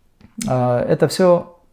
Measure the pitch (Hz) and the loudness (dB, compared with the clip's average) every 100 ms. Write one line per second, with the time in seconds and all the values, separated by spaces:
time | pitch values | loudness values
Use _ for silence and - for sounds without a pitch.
0 | _ _ _ - - 127 123 123 - 165 | _ _ _ -12 -4 -2 0 -2 -2 0
1 | 151 - 185 175 - _ _ | 0 2 2 2 0 _ _